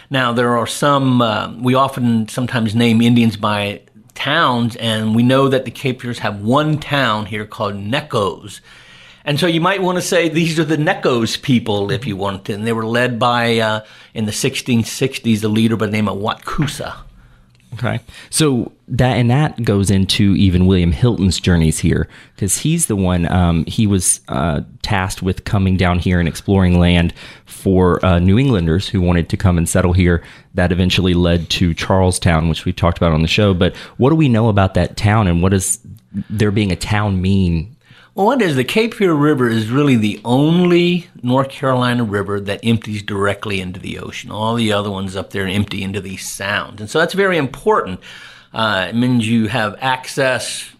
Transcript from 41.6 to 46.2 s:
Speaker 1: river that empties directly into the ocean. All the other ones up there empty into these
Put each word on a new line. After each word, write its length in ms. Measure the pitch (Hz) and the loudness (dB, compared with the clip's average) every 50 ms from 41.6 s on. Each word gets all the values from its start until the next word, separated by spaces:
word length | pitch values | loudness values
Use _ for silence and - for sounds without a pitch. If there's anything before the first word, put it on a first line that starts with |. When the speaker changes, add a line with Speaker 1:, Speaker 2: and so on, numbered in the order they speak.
| 139 135 131 127 123 123 120 123 120 | -2 0 0 2 0 0 0 0 -2
Speaker 1:
river 380 | 104 98 104 95 98 101 101 | -2 -2 -2 -2 -2 -4 -6
that 180 | 98 101 98 - - | -4 -6 -8 -4 0
empties 360 | 113 117 107 - 107 107 104 | 0 0 0 -2 -6 -10 -8
directly 600 | 101 - 104 98 101 101 98 - - 110 101 95 | -8 -6 -4 -2 -2 -2 -2 -4 -6 -6 -6 -6
into 180 | 92 90 92 95 | -6 -8 -10 -12
the 220 | - 85 82 85 | -12 -12 -12 -12
ocean. 320 | 85 - - - - 87 90 | -12 -12 -14 -14 -14 -12 -8
All 240 | 104 110 113 117 | -4 -4 -2 -2
the 160 | 120 113 107 104 | 0 0 0 0
other 180 | 101 101 104 | 0 -2 -2
ones 240 | 98 95 98 95 92 | -6 -6 -6 -6 -6
up 160 | 95 87 - | -8 -10 -8
there 160 | - 98 95 | -6 -4 -4
empty 380 | 95 92 101 104 - - 101 95 | -2 -2 -2 -2 -2 -4 -8 -6
into 160 | 95 95 104 | -6 -6 -8
these 280 | 92 95 95 - | -8 -10 -12 -12